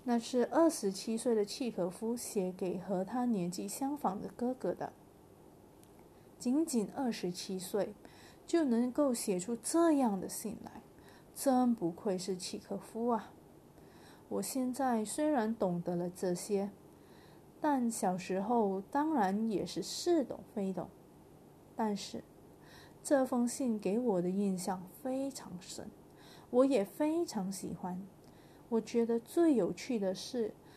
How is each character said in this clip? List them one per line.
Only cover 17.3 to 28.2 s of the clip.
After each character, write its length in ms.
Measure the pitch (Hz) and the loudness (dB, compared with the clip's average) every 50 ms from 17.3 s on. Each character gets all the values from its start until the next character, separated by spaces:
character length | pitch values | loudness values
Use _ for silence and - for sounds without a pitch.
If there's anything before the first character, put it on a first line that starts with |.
| - - - - - - | -20 -20 -20 -20 -8 -4
但 300 | - 302 285 262 240 233 | 0 2 2 2 2 0
小 260 | 226 - 226 185 185 | 0 0 0 0 0
时 240 | 180 - - 185 190 | 0 -2 -2 -2 0
候 400 | 196 214 240 233 214 196 190 190 196 - | 0 2 2 4 4 2 2 -2 -4 -2
当 220 | - 285 294 320 320 | -2 0 0 2 2
然 380 | 254 190 185 196 208 226 226 | 2 4 2 2 2 0 0
也 160 | 208 160 165 | 0 -2 -2
是 160 | 180 - 165 - | -4 -4 -6 -6
似 420 | - - - - 349 349 320 254 | -6 -6 -2 2 4 4 4 4
懂 160 | - - - - - - | 0 -4 -10 -12 -10 -6
非 180 | 214 196 190 185 | -4 -2 -2 -2
懂。 160 | 170 147 - - - - - - - - - - - - - - - - - - | -4 -6 -8 -10 -18 -20 -20 -20 -20 -20 -20 -20 -20 -20 -20 -20 -20 -20 -12 -6
但 180 | - 226 214 208 | -2 -2 0 -2
是 300 | 196 - - - - - - - - - - - - - - - - - - - - - | -2 -4 -8 -10 -12 -12 -14 -18 -20 -20 -20 -20 -20 -20 -20 -20 -20 -20 -20 -20 -8 0
这 220 | - 311 262 262 | 4 4 4 4
封 200 | 262 262 240 240 | 4 2 2 2
信 320 | 240 - - 277 240 220 208 | 0 0 0 0 0 0 0
给 200 | 202 185 196 233 | 0 0 0 2
我 240 | 254 240 196 175 175 | 2 4 4 4 2
的 80 | 180 | 2
印 280 | 185 202 208 196 190 180 | 2 2 2 2 0 0
象 240 | - - 185 185 180 - - - - | -2 -4 -4 -4 -6 -12 -12 -8 -6
非 280 | 262 262 269 269 277 | -4 -2 -2 -4 -4
常 220 | 269 - - - - 175 | -6 -8 -12 -12 -12 -12
深， 300 | - - - - - - - - - - - - - - - - - - | -12 -12 -12 -12 -12 -12 -14 -18 -20 -20 -20 -20 -20 -20 -20 -20 -8 2
我 160 | - 247 269 | 4 6 6
也 180 | 269 277 202 196 | 6 6 4 2
非 440 | - - - 302 302 320 339 349 | 0 -2 -2 0 0 2 0 0
常 260 | 330 - 220 185 190 190 | -2 -2 -4 -4 -4 -4
喜 220 | - - - 170 | -6 -6 -8 -8
欢。 260 | - - 180 180 180 196 - - - | -6 -6 -8 -8 -8 -10 -12 -16 -20